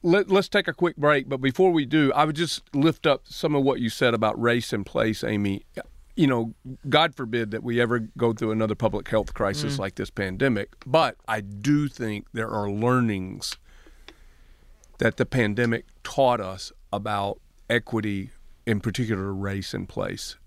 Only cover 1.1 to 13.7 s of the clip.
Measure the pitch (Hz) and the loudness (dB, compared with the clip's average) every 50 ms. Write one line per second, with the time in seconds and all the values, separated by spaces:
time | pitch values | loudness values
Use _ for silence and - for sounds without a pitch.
1.1 | 151 139 131 - 139 131 131 135 123 - 185 190 175 160 143 117 143 156 151 135 | 4 4 2 -2 -6 0 0 0 4 4 4 4 6 4 0 2 4 4 4 4
2.1 | - 143 151 156 151 143 170 156 - - - _ - 139 139 165 151 - - 160 | 4 4 2 2 2 -2 -2 -4 -4 -8 -10 _ 0 2 2 2 2 2 2 2
3.1 | 139 - - - - - - 156 151 143 135 139 131 - 123 113 - - 135 123 | 2 2 -2 -14 -12 -4 -2 0 2 2 2 2 2 0 -2 -4 -2 2 2 2
4.1 | 117 110 110 107 107 - 113 120 117 120 113 - - 107 95 - - 120 113 110 | 2 4 2 0 0 2 2 2 2 2 0 -2 -4 -4 -4 -4 0 0 2 2
5.1 | 107 - - 113 107 104 101 101 98 98 - - - - - - - - - _ | 0 -2 -2 -2 -2 0 0 0 -2 -4 -6 -12 -14 -14 -14 -14 -18 -20 -20 _
6.1 | - - 165 139 127 120 113 117 - _ _ 131 131 - - 139 139 151 160 165 | 2 4 4 4 4 2 0 -4 -6 _ _ -16 -16 -12 -6 2 4 4 4 4
7.1 | 131 - 135 113 110 120 117 107 104 110 - 120 117 117 120 113 120 120 110 110 | 0 -6 -8 -4 -2 -2 -2 -2 -4 -6 -4 -2 2 2 2 2 2 0 -2 -4
8.1 | - - 120 117 113 107 120 110 107 110 110 107 104 - 120 110 113 104 95 - | -4 0 0 0 2 0 -2 -2 0 0 0 0 -2 0 0 0 0 -2 -6 0
9.1 | 123 110 98 - - - 110 98 98 - 147 143 139 139 98 98 - - 98 - | 0 0 0 0 -4 -2 -2 -2 -2 -2 -4 -4 -4 -4 -4 -6 -4 -6 -8 -8
10.1 | _ - 98 95 92 95 131 139 120 101 101 - - _ - 131 127 160 156 127 | _ -6 -4 -4 -2 0 0 0 0 0 -4 -8 -12 _ -8 0 2 2 2 2
11.1 | - _ _ - 110 110 104 98 101 101 104 139 147 147 147 139 - - 120 110 | -2 _ _ -6 -6 -6 -6 -8 -12 -6 0 2 2 2 2 -2 -6 -6 -6 -6
12.1 | 104 104 - - - 117 110 113 113 107 104 101 101 104 113 120 127 127 120 113 | -6 -6 -8 -8 -6 -6 -6 -4 -2 -4 -2 -2 -2 0 2 2 4 4 2 2
13.1 | 104 95 92 95 95 98 - - - - _ - | 0 -2 -4 -8 -10 -10 -10 -10 -10 -12 _ -20